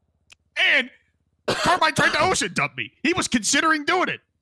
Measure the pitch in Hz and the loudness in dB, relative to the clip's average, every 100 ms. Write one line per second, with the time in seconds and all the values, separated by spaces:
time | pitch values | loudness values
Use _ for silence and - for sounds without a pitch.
0 | _ _ _ _ _ - 370 302 254 - | _ _ _ _ _ -2 0 2 -2 -10
1 | _ _ _ _ - - - 359 320 294 | _ _ _ _ -6 -2 0 2 2 2
2 | 302 311 349 - 208 175 143 131 110 - | 0 2 0 0 -2 -4 -4 -6 -12 -6
3 | 285 359 - 254 196 285 320 311 294 359 | -2 -2 -2 -2 0 2 2 0 0 0
4 | 302 131 - _ | 0 -4 -12 _